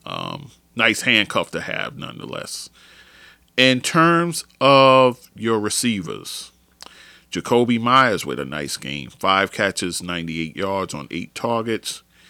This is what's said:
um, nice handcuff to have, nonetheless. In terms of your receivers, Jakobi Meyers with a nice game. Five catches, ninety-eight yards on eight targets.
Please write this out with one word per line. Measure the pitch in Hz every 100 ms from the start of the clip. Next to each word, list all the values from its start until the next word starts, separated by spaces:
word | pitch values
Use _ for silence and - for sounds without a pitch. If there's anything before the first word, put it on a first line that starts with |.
| -
um, | 50 50 50 - _ _
nice | - 113 107
handcuff | 127 110 101 - 85
to | 80
have, | - - - -
nonetheless. | - - - - - - - _ _ - - - - _ _ -
In | 131 127
terms | - 170 165 170 175 165 - -
of | 135 139 135 131 127 117 - -
your | 113 110
receivers, | 104 - 123 104 80 50 - - - _ _ - - - - - -
Jakobi | 92 - 120 123 117
Meyers | 117 131 127 92 73
with | 64
a |
nice | 69 73 73 -
game. | 67 71 64
Five | - 95 95 98
catches, | - 101 - 92 82
ninety-eight | 87 87 82 82 80
yards | - 95 98 92
on | 76 65
eight | 82 -
targets. | - 120 117 113 113 - - _ _